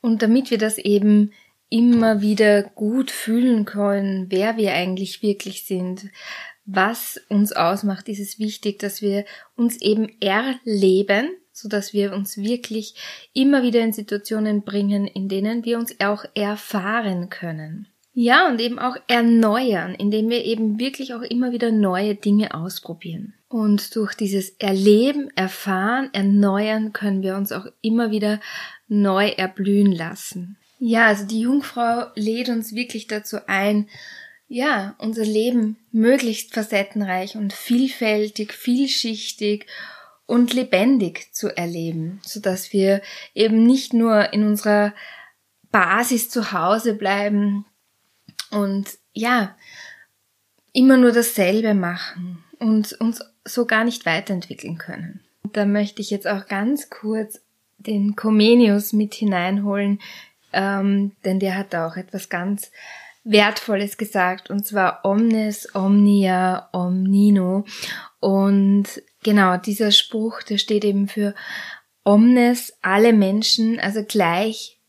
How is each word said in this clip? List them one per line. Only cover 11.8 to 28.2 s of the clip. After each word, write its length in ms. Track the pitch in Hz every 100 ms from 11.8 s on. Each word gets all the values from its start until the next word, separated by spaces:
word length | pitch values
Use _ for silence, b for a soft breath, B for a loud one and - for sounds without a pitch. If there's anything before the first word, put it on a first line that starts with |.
| 202
wir 200 | 208 202
uns 260 | 196 196 -
wirklich 560 | 202 247 240 220 214 - B B B
immer 300 | - 269 285
wieder 180 | 247 233
in 120 | 226
Situationen 680 | 214 208 208 202 220 214 208
bringen, 440 | 202 202 202 202 196
in 220 | - 190
denen 360 | 190 208 233
wir 140 | 233 233
uns 200 | 233 -
auch 240 | 202 208 -
erfahren 960 | - 208 208 - 214 190 226 214 180 175
können. 600 | - 170 156 156 175 208 _ _
Ja, 360 | - 233 269 359
und 120 | 240
eben 180 | 233 240
auch 180 | 254 254 _
erneuern, 840 | 240 233 233 226 214 254 196 170
indem 360 | 180 202 214 220
wir 140 | 240
eben 340 | - 226 220 208
wirklich 340 | 254 269 262
auch 100 | 240
immer 300 | 247 240 247
wieder 180 | 240 233
neue 440 | 220 196 180 202
Dinge 400 | 202 208 202 214
ausprobieren. 800 | - 170 175 - 165 175 165 208 - _
Und 460 | 233 214 202 - -
durch 180 | 202
dieses 360 | - 202 196 190 _
Erleben, 720 | 202 190 202 208 254 294 269 -
Erfahren, 760 | 190 - - 185 202 247 269
Erneuern 800 | 202 196 202 202 196 214 220 220
können 300 | 208 208 196
wir 140 | 190 190
uns 160 | 196
auch 140 | - 190 _
immer 280 | 220 226 233
wieder 300 | 214